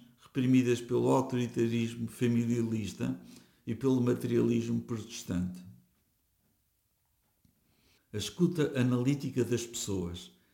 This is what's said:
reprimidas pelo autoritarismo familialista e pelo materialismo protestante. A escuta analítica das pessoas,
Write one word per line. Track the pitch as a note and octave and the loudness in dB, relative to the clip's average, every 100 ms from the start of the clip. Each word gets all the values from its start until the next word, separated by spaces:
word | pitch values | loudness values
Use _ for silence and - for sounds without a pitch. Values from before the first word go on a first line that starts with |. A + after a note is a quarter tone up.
| - _ | -20 _
reprimidas | - C#3 B2+ C3 A#2+ A#2+ | -8 -2 4 4 4 0
pelo | A#2+ A#2+ B2 | 0 0 2
autoritarismo | C3+ B2+ B2 A#2+ A2+ A#2 A#2 A2+ A#2 A2+ | 2 2 -2 -2 0 0 0 -2 -4 -8
familialista | - B2 A#2 A#2 A#2+ A2+ A2 G2 - B2 C3 - - - _ - | -2 0 2 2 0 0 -2 -4 -6 -6 -6 -10 -20 -20 _ -8
e | A2 | -2
pelo | C3+ B2+ | 2 2
materialismo | A#2+ A#2+ A#2+ A#2 A#2 A#2 A2+ A#2 | 2 0 0 2 2 2 0 -4
protestante. | - A2+ G2+ - - F2+ F2+ - - - _ _ _ _ _ _ _ _ _ _ _ _ _ _ _ _ _ _ _ _ _ _ _ | -4 -8 -8 -12 -4 -4 -4 -6 -16 -20 _ _ _ _ _ _ _ _ _ _ _ _ _ _ _ _ _ _ _ _ _ _ _
A | G#2+ | -8
escuta | - - F3 D3+ C#3+ C3 | -6 2 2 2 0 2
analítica | B2 B2 B2 C#3 C3 B2 G#2+ | 2 4 2 0 0 0 2
das | A#2 | 0
pessoas, | - - - G2 F2 F2 - _ _ | -2 -8 -4 -4 -4 -8 -14 _ _